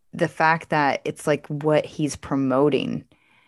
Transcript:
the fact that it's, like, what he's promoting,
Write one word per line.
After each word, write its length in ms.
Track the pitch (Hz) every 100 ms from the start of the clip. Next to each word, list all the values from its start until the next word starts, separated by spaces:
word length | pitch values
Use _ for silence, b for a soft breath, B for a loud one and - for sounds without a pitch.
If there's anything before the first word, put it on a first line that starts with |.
| _
the 120 | 175 165
fact 420 | - 160 165 -
that 300 | 156 143 -
it's, 240 | 143 - -
like, 180 | 147 -
what 380 | 147 151 151 -
he's 300 | - 147 -
promoting, 880 | - 139 135 127 147 135 - - - b b b